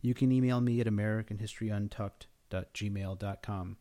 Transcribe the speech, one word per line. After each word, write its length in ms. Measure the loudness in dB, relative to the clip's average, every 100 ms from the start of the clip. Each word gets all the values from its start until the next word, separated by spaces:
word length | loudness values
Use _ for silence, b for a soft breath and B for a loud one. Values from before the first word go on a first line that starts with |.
you 140 | 0
can 180 | 2 4
email 300 | 6 4 4
me 180 | 4 4
at 60 | 2
american 500 | 2 2 0 -2 -6
history 320 | -8 -4 -2
untucked 600 | -2 -2 -4 -8 -8 -20 _ _
dot 240 | -6 -6
gmail 460 | -6 -4 -2 -4 -4
dot 240 | -6 -6
com. 340 | -6 -6 -6 -10